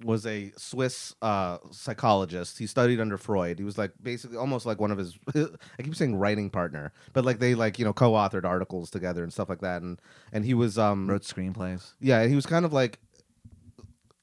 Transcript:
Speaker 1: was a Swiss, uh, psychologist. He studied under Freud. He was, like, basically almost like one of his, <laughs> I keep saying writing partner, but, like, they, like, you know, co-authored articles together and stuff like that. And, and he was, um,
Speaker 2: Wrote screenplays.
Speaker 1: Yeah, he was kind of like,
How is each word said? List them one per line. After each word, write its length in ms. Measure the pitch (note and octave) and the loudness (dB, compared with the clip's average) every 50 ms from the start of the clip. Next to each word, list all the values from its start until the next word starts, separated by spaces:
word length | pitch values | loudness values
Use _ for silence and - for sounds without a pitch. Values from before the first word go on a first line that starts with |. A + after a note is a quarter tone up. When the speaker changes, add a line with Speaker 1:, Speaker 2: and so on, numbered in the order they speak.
Speaker 1:
was 220 | A#2 A2+ A2+ G#2+ G#2+ | -2 -2 -2 -2 -2
a 280 | A2+ G#2+ G#2 G2+ G2 - | -4 -6 -6 -8 -10 -14
Swiss, 580 | - - - B2 B2+ C3 B2 - - - - - _ | -16 -14 -8 -4 -2 -2 -2 -2 -6 -12 -14 -10 _
uh, 380 | A2+ A2 G2+ G2 F#2 F2 F2 - - - | -2 0 0 0 0 -2 -4 -8 -12 -18
psychologist. 840 | F#2+ - - C3 G#2+ - B2+ A2+ G#2 F#2+ F#2+ D#2+ F2+ F2 F2 - - - | -20 -12 -10 -10 -6 0 4 4 4 4 2 -2 -4 -8 -8 -10 -8 -8
He 80 | A2 | -10
studied 320 | G#2 - C3+ B2 B2 B2 A2+ | -2 2 4 4 4 4 2
under 200 | A2 G#2+ G2+ F#2 | 0 -2 -4 -6
Freud. 400 | - - G#2 F#2+ F2 F2 F2 E2+ | -2 0 0 0 0 0 -2 -4
He 60 | G2+ | -6
was, 100 | G#2 G2 | -6 -4
like, 160 | A2+ G2+ F#2 - - | -4 -4 -4 -6 -10
basically 360 | - B2 A#2+ A#2+ - A#2+ A#2 A2+ | -10 -8 -8 -8 -10 -12 -8 -4
almost 260 | C3 C#3 C3 A#2 - | -2 -2 -2 -2 -2
like 160 | A#2 G#2+ G#2 | -4 -2 0
one 100 | G#2 G#2 | 0 0
of 60 | G2+ | 0
his, 220 | G2 F#2 E2+ E2 - - | -2 -4 -6 -10 -10 -10
<laughs> 100 | B2 - | -2 0
I 460 | D3+ D#3 - - - - - - - | 0 0 0 -4 -12 -20 -18 -14 -10
keep 120 | B2+ D3+ D#3+ | -8 -8 -2
saying 220 | - D#3+ B2+ G#2 | -2 0 0 2
writing 320 | F#2+ G2+ G#2 G#2 G#2+ G2+ F#2 | 2 2 2 2 0 -2 -2
partner, 460 | - F#2 F2 D#2+ D2+ D2 D2 - - _ - - | -2 -2 -2 -2 -4 -8 -10 -10 -14 _ -20 -2
but, 100 | - C3 B2 | -2 2 2
like, 120 | B2+ B2 G#2 | 2 2 4
they, 160 | B2 B2 B2 | 4 4 4
like, 240 | A2+ A2+ G#2+ F#2 A#2+ | 4 2 0 0 0
you 60 | A#2 | 0
know, 80 | G#2+ | 0
co-authored 540 | - - B2+ A#2 A2 G#2+ G2+ F#2+ G#2 F#2 F2 | 4 6 6 8 8 6 4 2 0 0 0
articles 420 | F2+ F#2 F2+ F#2 - F#2+ F2+ E2+ - | 0 0 0 -2 -4 -6 -8 -8 -8
together 320 | - F2+ F2+ F2+ E2+ F2 | -8 -6 -4 -4 -4 -4
and 80 | E2+ E2+ | -6 -6
stuff 200 | - - F#2 F#2+ | -6 -6 -4 -4
like 100 | F2+ - | -4 -4
that. 220 | G2+ F#2 F2+ E2+ | -4 -4 -4 -4
And, 180 | F2 F2+ F2 - _ - - - - - | -6 -8 -10 -12 _ -20 -20 -20 -16 -6
and 140 | A2 G#2+ G#2 | -4 -2 0
he 80 | B2+ B2+ | 2 4
was, 240 | A#2 A#2+ G#2+ G2 A2+ | 4 2 2 2 2
um, 280 | G#2+ G#2 G2+ G2 F#2+ F#2+ | 2 4 2 2 0 0
Speaker 2:
Wrote 140 | G2 G2+ - | -2 -2 -2
screenplays. 680 | - - G2 F#2 F#2+ F#2 - F#2 F#2 F#2 F2+ - - - _ | -6 -8 -6 -6 -6 -6 -6 -6 -6 -6 -8 -10 -16 -14 _
Speaker 1:
Yeah, 260 | C3 C3+ B2 A2 A2+ | 2 4 4 6 6
he 80 | B2 C#3+ | 4 2
was 120 | C#3 - | 2 2
kind 180 | - E3 E3+ F3 | 2 2 2 2
of 80 | D#3+ | 2
like, 280 | D3+ C3+ B2+ A2+ - - _ _ _ _ _ _ _ _ - - - - - - - - - - _ _ _ _ _ _ | 2 2 2 0 -2 -8 _ _ _ _ _ _ _ _ -20 -20 -20 -20 -20 -20 -20 -20 -20 -20 _ _ _ _ _ _